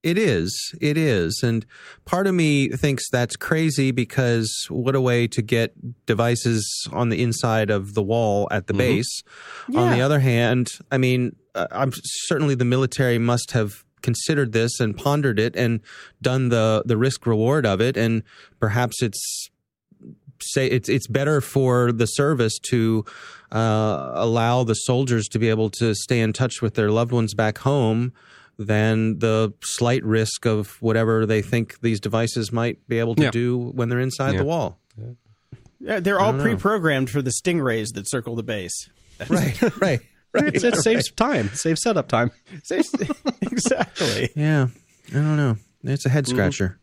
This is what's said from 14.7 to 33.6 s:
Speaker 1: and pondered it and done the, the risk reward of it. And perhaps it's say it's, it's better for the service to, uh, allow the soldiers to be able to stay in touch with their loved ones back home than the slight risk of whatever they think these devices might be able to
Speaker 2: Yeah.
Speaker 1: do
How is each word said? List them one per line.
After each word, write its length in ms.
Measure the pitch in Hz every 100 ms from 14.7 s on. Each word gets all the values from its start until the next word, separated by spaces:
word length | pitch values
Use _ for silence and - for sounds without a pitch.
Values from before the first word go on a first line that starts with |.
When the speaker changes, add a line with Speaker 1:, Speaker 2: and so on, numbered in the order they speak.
| -
Speaker 1:
and 180 | 113 101
pondered 420 | 143 147 139 107
it 160 | 113 90
and 260 | 120 113 - - - _
done 260 | 127 131 123
the, 320 | 117 110 110 -
the 120 | 110
risk 300 | 131 - -
reward 400 | 107 113 151 117
of 120 | 95
it. 140 | 120 131
And 280 | 113 113 - - - _
perhaps 440 | 110 113 120 -
it's 460 | 117 - - - - _ _ _ _ _ - - - _
say 220 | - - 131
it's, 240 | 123 -
it's 160 | 131 -
better 340 | 123 143 151
for 520 | - 139 131 123 120
the 160 | 117 113
service 500 | - 143 143 113 -
to, 480 | - 120 113 113 - - - - _
uh, 600 | 110 113 110 107 80 65 67
allow 480 | 113 117 117 123
the 100 | 117
soldiers 540 | 110 - 127 135 117 104
to 100 | 113
be 120 | 113
able 200 | 110 110
to 240 | - 117
stay 260 | 104 - 120
in 140 | 110
touch 300 | 104 127 -
with 100 | 113
their 160 | - 104
loved 220 | 110 117
ones 240 | 123 110 -
back 240 | 107 104
home 520 | 135 143 113 113 123 - - - - -
than 640 | 104 107 110 110 110 90
the 340 | 113 110 110 98
slight 420 | - - 120 127
risk 420 | 110 110 110 - 120
of 340 | 107 101 -
whatever 460 | 117 110 113 110 110
they 160 | 110
think 360 | 98 117 110 -
these 180 | 117 107
devices 520 | 104 113 117 123 110
might 280 | 120 117 - -
be 100 | 117
able 160 | 113 117
to 80 | 143
Speaker 2:
Yeah. 40 |
Speaker 1:
do 240 | 117 123 123